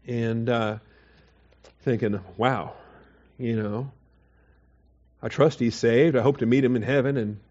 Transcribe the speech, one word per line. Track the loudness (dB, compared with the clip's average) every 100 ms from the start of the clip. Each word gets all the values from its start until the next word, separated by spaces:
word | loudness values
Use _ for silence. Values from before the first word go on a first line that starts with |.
| -6
And, | -4 -2 -2 -2
uh, | 0 -2 -6 _ _ _ _ _ _ _ _ -20 _
thinking, | -4 -2 -2 -4 -10 -2
"Wow, | -2 -2 -8 -14 -20 -20 -20 _ _ -8
you | -4 -4
know, | -4 -6 -10 _ _ _ _ _ _ _ _ _ _ _ _ _
I | -8
trust | 2 2 4
he's | -2 2
saved. | 2 4 4 4
I |
hope | 2 2
to | 2
meet | 4 4
him | 0
in |
heaven | 0 0 0 -2
and | -4 -8 _